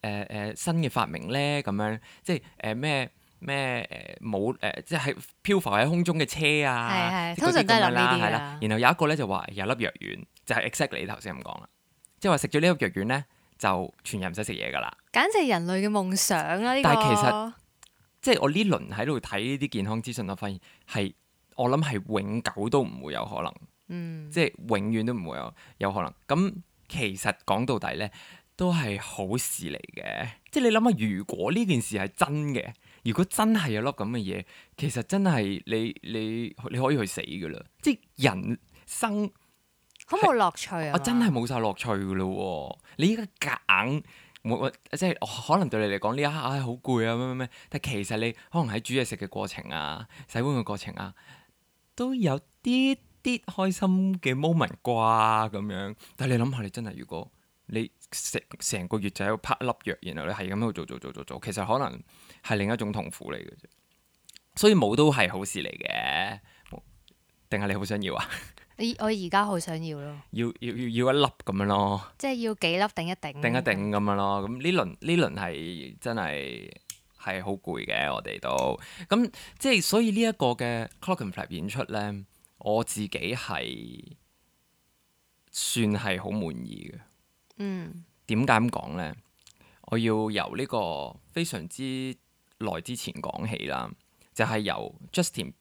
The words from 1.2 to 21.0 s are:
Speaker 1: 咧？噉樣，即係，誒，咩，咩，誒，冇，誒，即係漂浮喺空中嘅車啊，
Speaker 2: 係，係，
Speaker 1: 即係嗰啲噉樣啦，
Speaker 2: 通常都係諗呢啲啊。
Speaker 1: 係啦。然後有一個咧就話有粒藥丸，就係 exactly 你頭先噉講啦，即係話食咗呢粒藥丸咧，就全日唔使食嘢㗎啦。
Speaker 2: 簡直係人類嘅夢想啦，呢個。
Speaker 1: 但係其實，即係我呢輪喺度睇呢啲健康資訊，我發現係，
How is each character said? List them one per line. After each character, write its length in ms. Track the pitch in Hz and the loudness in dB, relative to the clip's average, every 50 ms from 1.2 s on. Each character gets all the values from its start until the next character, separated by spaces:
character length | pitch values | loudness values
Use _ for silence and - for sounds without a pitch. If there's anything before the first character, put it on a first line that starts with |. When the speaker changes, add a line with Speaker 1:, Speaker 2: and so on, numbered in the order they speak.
| 60 87 | -6 -4
Speaker 1:
咧？ 300 | 120 139 143 143 147 143 | -2 0 0 0 0 -2
噉 100 | 135 107 101 | -2 -2 -2
樣， 240 | 101 107 107 110 113 - - - - _ | 0 0 -2 -2 -4 -8 -16 -20 -16 _
即 100 | - 180 | -2 -2
係， 80 | 135 - - - _ - 110 | -2 -4 -10 -16 _ -6 -4
誒， 40 | 110 | -4
咩， 360 | 117 135 156 147 139 127 - _ _ _ _ _ _ | -2 0 0 0 0 -2 -4 _ _ _ _ _ _
咩， 800 | - - 139 139 135 131 123 120 - - - - - - - - | -6 -4 -2 -2 -2 -2 -2 -4 -4 -6 -10 -12 -12 -14 -14 -10
誒， 60 | - 110 | -6 -2
冇， 300 | 107 95 101 113 - - | -2 0 0 0 -2 -2
誒， 240 | - 104 - - - | -2 -4 -4 -4 -6
即 100 | - 165 | -4 -4
係 200 | 160 131 139 - - - - - _ _ | -2 0 -2 -2 -4 -8 -16 -20 _ _
漂 160 | - 202 190 | 2 2 4
浮 100 | 170 120 | 4 4
喺 160 | 98 104 117 147 | 4 4 4 4
空 140 | 165 175 175 | 4 2 2
中 140 | 170 170 160 | 2 2 2
嘅 80 | 151 | 0
車 420 | - - 151 160 147 151 151 147 139 | -2 0 2 2 4 4 4 4 2
啊， 220 | 127 120 117 117 | 2 0 0 0
Speaker 2:
係， 440 | - - 175 175 185 185 170 170 170 | 2 2 2 0 0 0 -2 -2 -2
係， 0 | |
Speaker 1:
即 60 | 175 | 0
係 40 | - | 2
嗰 60 | 349 | 4
啲 20 | 349 | 4
噉 100 | 320 220 | 4 6
樣 20 | |
啦， 0 | |
Speaker 2:
通 20 | 190 | 6
常 0 | |
都 60 | 226 | 6
係 40 | 226 202 175 | 6 6 4
諗 40 | - | 4
呢 60 | 120 | 4
啲 220 | 120 123 127 123 117 | 4 4 4 4 4
啊。 40 | 107 | 2
Speaker 1:
係 40 | |
啦。 260 | 110 - 143 143 143 147 | 2 0 -2 -4 -8 -4
然 100 | - 107 | -2 0
後 80 | 107 110 | 2 6
有 100 | 120 123 | 6 6
一 40 | 175 | 6
個 140 | - 165 147 | 6 4 2
咧 80 | 156 | 4
就 120 | 147 131 98 | 2 0 -2
話 180 | 98 90 - - - | -2 -2 -4 -6 -6
有 120 | 101 95 | -6 -2
粒 180 | 101 127 117 113 | -2 -2 0 -2
藥 80 | 90 - - | -4 -4 -6
丸， 240 | 50 50 - - - _ _ - _ | -10 -10 -10 -10 -12 _ _ -20 _
就 100 | - 117 | 0 0
係 140 | 117 - 117 | 0 0 -2
exactly 300 | - - 156 135 - - | 0 -2 -2 -2 -2 -4
你 40 | 76 | -6
頭 140 | 98 107 - | -6 -8 -8
先 160 | - 104 80 | -10 -10 -10
噉 60 | 65 62 | -10 -10
講 100 | - - - | -10 -12 -12
啦， 80 | - - _ _ _ _ _ _ _ - _ _ | -14 -18 _ _ _ _ _ _ _ -20 _ _
即 80 | - 202 | 2 4
係 40 | |
話 60 | 170 135 | 4 4
食 100 | - 113 | 2 2
咗 60 | - 151 | 2 6
呢 120 | 156 180 175 | 6 6 6
粒 120 | 151 - | 4 2
藥 60 | 98 87 | 0 0
丸 120 | 95 98 113 | 0 0 0
咧， 160 | 131 139 143 _ _ _ _ _ _ _ | 0 -2 -2 _ _ _ _ _ _ _
就 360 | - 104 95 90 92 - - _ _ | 0 2 2 2 -2 -4 -8 _ _
全 160 | - - 104 | -8 -6 -4
日 40 | 92 92 | -4 -4
唔 60 | 92 | -4
使 80 | 104 107 | -4 -6
食 80 | - 101 | -6 -4
嘢 180 | 58 50 60 | -6 -4 -4
㗎 80 | 67 71 | -2 -4
啦。 180 | 57 - - _ _ _ | -4 -4 -8 _ _ _
Speaker 2:
簡 120 | - 226 277 381 | 2 2 2 4
直 80 | 440 427 | 4 4
係 80 | 339 262 | 4 4
人 160 | 214 175 170 175 | 2 2 2 0
類 200 | 185 190 196 208 | 0 0 0 2
嘅 20 | |
夢 260 | 214 208 190 185 190 | 2 2 0 0 0
想 220 | 196 - - 196 165 156 156 165 190 220 | 0 2 2 2 2 2 0 0 0 0
啦， 100 | 247 254 | 0 2
呢 60 | 269 277 | 4 4
個。 60 | - | 4
Speaker 1:
但 60 | - | 6
係 60 | 226 220 214 | 6 6 6
其 120 | 208 208 | 6 6
實， 320 | 208 208 208 208 220 233 233 - _ _ _ _ - _ _ _ _ _ _ _ | 6 4 4 2 -2 -4 -8 -12 _ _ _ _ -20 _ _ _ _ _ _ _
即 100 | - 269 | 4 4
係 80 | 240 - | 4 6
我 80 | - 139 | 4 2
呢 160 | 147 185 214 | 4 4 4
輪 240 | 202 156 95 - - 98 | 4 4 2 0 -6 -4
喺 100 | 104 110 | -2 0
度 140 | 139 151 120 | 0 0 -2
睇 200 | - - - 98 | -4 -4 -4 -2
呢 160 | 107 123 139 139 | -2 -2 -2 -2
啲 100 | 139 - | -2 -2
健 160 | - 113 98 | -2 -2 -2
康 180 | 101 110 113 117 | 0 -2 -2 -4
資 120 | 127 120 | -4 -6
訊， 140 | 123 110 92 | -6 -4 -4
我 60 | 98 | -6
發 120 | 92 - 101 | -6 -6 -6
現 100 | 98 92 _ - - _ _ - | -6 -8 _ -18 -20 _ _ -6
係， 240 | - 113 | -2 -2